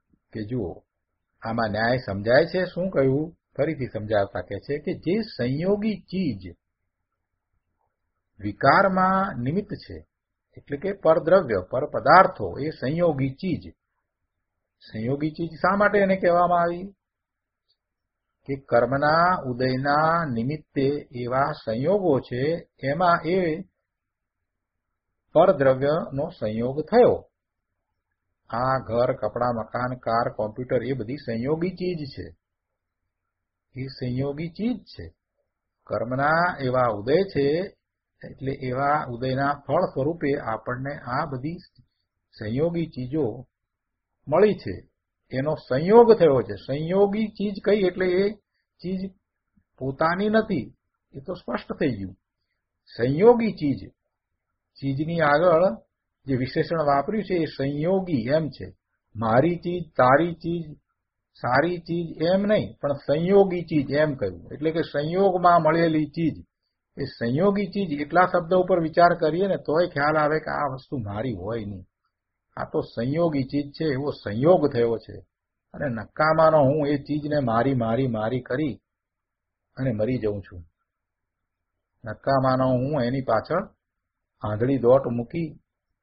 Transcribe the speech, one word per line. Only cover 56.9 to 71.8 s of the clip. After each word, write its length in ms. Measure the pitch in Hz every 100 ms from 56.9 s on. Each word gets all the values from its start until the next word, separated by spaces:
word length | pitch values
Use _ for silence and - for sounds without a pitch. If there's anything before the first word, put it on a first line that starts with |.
| 139 139 214
છે 100 | 190
એ 120 | 180 147
સંયોગી 800 | - 139 147 165 190 180 143 113
એમ 160 | 156 147
છે. 160 | - 92 - _ _ _
મારી 440 | 110 110 120 160 170
ચીજ, 240 | 175 180 170 -
તારી 380 | 127 143 170
ચીજ, 300 | 170 170 170 151 143 _ _ _ _ _ -
સારી 360 | 123 131 170 175
ચીજ 300 | 165 170 165 -
એમ 200 | 160 196
નહીં, 260 | 208 208 - -
પણ 120 | 143
સંયોગી 720 | 139 - 147 175 196 196 175
ચીજ 240 | 170 156 120
એમ 200 | 139 151 135
કહ્યું. 260 | 98 87 -
એટલે 180 | 127 156
કે 100 | 165
સંયોગમાં 800 | - 139 156 180 196 180 175 170
મળેલી 460 | 156 165 165 156 147
ચીજ, 260 | 160 165 92 - _ _ _ _ -
એ 80 | 135
સંયોગી 640 | - 117 135 202 202 196
ચીજ, 160 | 202 185 143
એટલા 260 | 147 175 180
શબ્દ 260 | 175 165
ઉપર 240 | 185 180 180
વિચાર 320 | 160 175 175
કરીએ 320 | 170 156 165 196
ને 80 | 156
તોય 300 | - 156 180
ખ્યાલ 280 | 143 147 156
આવે 200 | 147 156
કે 100 | 151
આ 180 | 143 143
વસ્તુ 220 | 131 - 143
મારી 380 | 101 104 127 95
હોય 280 | 95 117
નહીં. 200 | 101 95